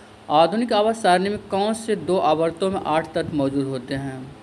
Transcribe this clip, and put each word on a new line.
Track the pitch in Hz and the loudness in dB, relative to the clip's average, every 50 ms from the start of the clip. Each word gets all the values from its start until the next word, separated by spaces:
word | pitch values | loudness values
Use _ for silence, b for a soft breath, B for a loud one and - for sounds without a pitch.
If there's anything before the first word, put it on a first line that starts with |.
| B B B B - - | B B B B -4 2
आधुनिक | 147 156 165 170 185 220 247 226 220 | 4 4 6 4 4 0 0 0 2
आवर्त | 208 208 220 226 226 | 2 2 2 0 2
सारणी | - 185 180 185 185 202 | 4 4 4 4 4 0
में | 208 208 - - | -2 -4 -6 -4
कौन | - 190 202 214 226 | -2 -2 0 0 -2
से | 226 - 233 214 | -2 -2 -2 -4
दो | 185 151 156 180 190 | -2 0 0 0 2
आवर्तों | - 147 156 156 165 165 165 - 196 190 | 2 2 2 2 2 0 -2 -2 -2 -2
में | 190 190 | -2 -2
आठ | - - 151 160 160 - - | -2 0 0 0 0 -2 -2
तत्व | 175 160 - 165 | -4 -4 -2 -2
मौजूद | 147 139 139 139 143 135 | -2 -2 0 0 -2 -2
होते | 135 135 131 120 - 139 | -2 -4 -6 -6 -6 -6
हैं? | 135 139 135 131 131 127 131 - - | -6 -6 -6 -8 -10 -12 -14 -16 -18